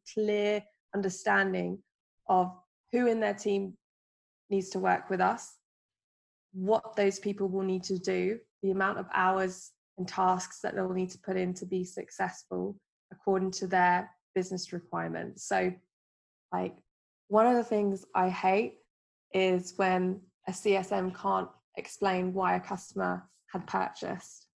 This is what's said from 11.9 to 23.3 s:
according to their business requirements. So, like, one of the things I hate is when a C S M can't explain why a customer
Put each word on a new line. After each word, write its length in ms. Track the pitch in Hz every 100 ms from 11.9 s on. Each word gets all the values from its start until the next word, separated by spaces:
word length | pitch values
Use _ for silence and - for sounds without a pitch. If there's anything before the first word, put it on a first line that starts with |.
| - - - 185 - - 180 190 202 _ _ -
according 400 | - - 190 190
to 160 | 185 185
their 420 | 185 180 180 - _ _ 190
business 380 | 180 185 -
requirements. 760 | 175 - 170 165 165 - - -
So, 240 | 190 185 185 _ _ _ _ _ _ -
like, 240 | 180 185 - _ _ _ _ -
one 180 | 208 233
of 100 | 240
the 80 |
things 400 | 226 214 202 196 - 185
I 140 | 185
hate 480 | 180 190 196 240 - _ _ _ _ _
is 400 | 190 185 180 180 -
when 420 | 190 185 185 190 - _ -
a 60 |
C 220 | 185 214 196
S 160 | 185
M 200 | 196 185
can't 380 | 185 196 190 190 - _ -
explain 560 | - - 196 185 185
why 220 | 190 180 185
a 40 |
customer 680 | - 190 - 196 180 180 -